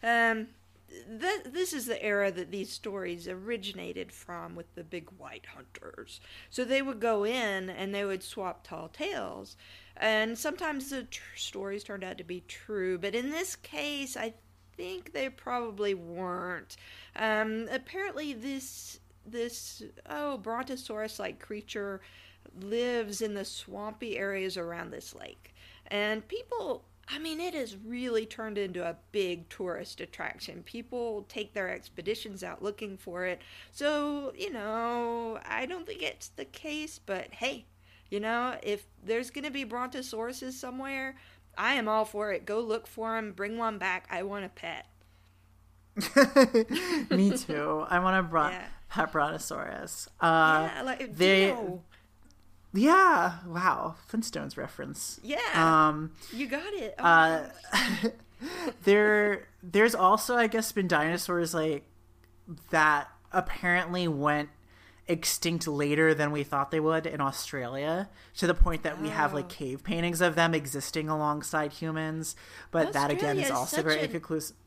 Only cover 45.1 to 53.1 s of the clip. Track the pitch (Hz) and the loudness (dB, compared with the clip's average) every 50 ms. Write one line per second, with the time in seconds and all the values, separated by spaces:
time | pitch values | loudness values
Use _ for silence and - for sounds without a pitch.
45.1 | _ _ _ _ _ _ _ _ - _ _ _ - - _ _ _ 208 202 - | _ _ _ _ _ _ _ _ -20 _ _ _ -20 -20 _ _ _ -8 -8 4
46.1 | - 269 269 262 - 277 262 254 262 233 226 - 262 320 370 359 349 311 254 - | 8 8 8 8 10 8 8 8 8 2 2 4 -2 -4 -2 0 -2 -2 0 2
47.1 | - 190 196 202 196 254 - - 160 147 147 156 151 156 151 - 180 175 180 185 | 4 6 6 6 4 2 -2 -4 -2 -2 0 0 0 -2 0 2 2 4 4 4
48.1 | 185 190 185 165 160 165 151 151 175 180 - - - - - - - - 165 151 | 4 4 2 4 4 4 4 4 0 -4 -8 -10 -12 -14 -12 -8 0 0 0 2
49.1 | - 156 143 151 160 156 - - - - - - - - - - - - - - | 2 2 2 2 0 -4 -6 -6 -6 -6 -6 -6 -8 -8 -8 -10 -10 -12 -12 -14
50.1 | - - - 165 165 160 160 160 160 156 160 165 - 131 - 262 254 254 269 233 | -4 2 4 6 8 8 8 8 8 6 4 2 -2 -4 -4 -4 -4 -4 -6 -8
51.1 | - 151 180 185 196 190 190 196 - 240 220 185 180 180 - - - - _ _ | 0 4 6 8 8 8 8 6 4 0 -2 -6 -6 -8 -12 -16 -20 -20 _ _
52.1 | _ - - - - - - - - - - - - 190 226 294 339 381 381 359 | _ -20 -20 -20 -20 -20 -20 -20 -20 -20 -20 -2 2 6 8 8 10 10 10 10